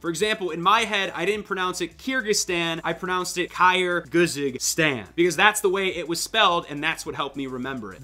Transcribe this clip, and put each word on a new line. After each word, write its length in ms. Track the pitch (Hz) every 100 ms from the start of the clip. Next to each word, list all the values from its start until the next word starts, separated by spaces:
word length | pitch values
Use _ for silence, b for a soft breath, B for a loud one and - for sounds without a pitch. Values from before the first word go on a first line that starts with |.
For 100 | 165
example, 400 | 165 214 214 180
in 100 | 160
my 220 | 175 214
head, 300 | 233 208 190
I 100 | 151
didn't 220 | 175 214 196
pronounce 340 | 190 185 180
it 180 | 170 -
Kyrgyzstan, 800 | - 262 214 208 - 175 170 165
I 80 | 160
pronounced 460 | 170 180 185 180 -
it 120 | 165
Kyrgyzstan, 1600 | - 180 185 180 175 131 165 170 135 143 123 - - 156 131 95
because 220 | - 180 156
that's 240 | 202 208
the 80 | 196
way 200 | 190 190
it 200 | 165 156
was 120 | 170
spelled, 460 | - 226 208 170 170
and 140 | 147
that's 240 | 156 156 -
what 80 |
helped 220 | 135 143 135
me 100 | 135
remember 460 | 127 127 135 104
it. 80 | 87